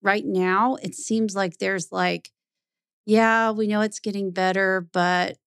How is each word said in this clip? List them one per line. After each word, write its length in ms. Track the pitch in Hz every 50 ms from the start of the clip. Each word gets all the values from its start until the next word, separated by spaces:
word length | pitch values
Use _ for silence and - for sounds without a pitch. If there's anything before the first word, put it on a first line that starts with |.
right 240 | - 196 202 214 -
now, 520 | - 190 185 185 185 185 196 226 254 262
it 180 | - - 175 -
seems 420 | - - - 220 220 220 208 185
like 220 | 196 196 175 - -
there's 340 | 190 190 196 185 175 -
like, 380 | 196 185 180 180 175 170 - - _ _ _ _ _ _ _ _ _ _ _ _ _ _ -
"Yeah, 460 | 208 214 220 226 226 226 226 226 220
we 160 | 214 214 220
know 160 | 208 208 208
it's 180 | 214 220 214 -
getting 300 | - 214 196 202 196 185
better, 580 | 175 185 185 185 185 196 190 185 190 185 175 170
but 440 | - 185 175 175 180 180 180 196 - _ _